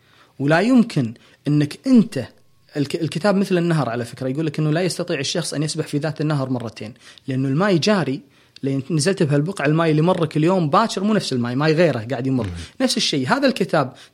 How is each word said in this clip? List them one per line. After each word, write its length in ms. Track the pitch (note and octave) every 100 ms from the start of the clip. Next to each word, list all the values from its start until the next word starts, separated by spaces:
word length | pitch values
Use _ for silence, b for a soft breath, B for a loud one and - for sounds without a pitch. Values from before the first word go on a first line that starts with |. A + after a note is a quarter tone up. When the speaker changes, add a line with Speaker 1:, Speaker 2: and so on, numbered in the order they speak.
| b b b b
Speaker 1:
ولا 200 | C#3 D#3+
يمكن 540 | A3+ B3+ A3 D#3 A2+ - b b -
أنك 320 | D3 D3 - C4+
أنت 380 | B3 - C3+ A2+ - _ _ _ D3+
الك-، 240 | C3+ E3+
الكتاب 340 | D#3+ D#3+ G#3 G3
مثل 220 | F#3+ F3+
النهر 320 | E3+ D#3+ A#2+
على 160 | A#2+ A#2
فكرة، 220 | - C3
يقول 180 | C#3 D#3
لك 140 | D#3
أنه 120 | D3+
لا 100 | D#3
يستطيع 380 | F#3 - E3+ D3
الشخص 340 | C#3+ F3+ D#3
أن 100 | C#3+
يسبح 240 | D#3 D#3 -
في 100 | D3
ذات 240 | D#3 D3
النهر 280 | D3+ C#3+ C3
مرتين، 440 | B2+ A2+ - G#2+ - B B B
لأنه 200 | C3 C3+
الماء 280 | C#3+ G#3 E3+
جاري، 440 | F#3+ G3+ C3+ C#3+ - B B B
لأن 180 | C#3 C3+ -
نزلت 320 | D#3+ D#3 F#3+
بهالبقعة 420 | D3+ D3 D#3 F#3+ C#3+
الماء 240 | D#3 E3
اللي 120 | D3+
مرك 360 | E3+ F3+ D#3 D3+
اليوم 320 | D#3+ F#3+ D3+
باكر 340 | F3+ A3+ G3+
مو 100 | G#3
نفس 200 | G#3 -
الماء، 220 | B2+ A#2+ B2+
ماء 160 | D#3
غيره 360 | D#3 E3+ A#2+ A2+
قاعد 160 | B2+ C3
يمر. 160 | C3
Speaker 2:
مم. 80 | G2+ E2+ E2 B
Speaker 1:
نفس 160 | B3+ A3
الشيء، 300 | - D3 C3
هذا 200 | C4 C#4
الكتاب 460 | - F#3+ D#3+ B2 - B